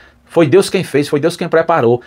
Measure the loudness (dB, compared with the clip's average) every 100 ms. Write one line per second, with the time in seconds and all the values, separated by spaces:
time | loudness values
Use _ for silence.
0 | -20 _ _ 0 2 2 2 -2 -2 -4
1 | -2 -2 -2 -4 -2 -2 0 0 2 0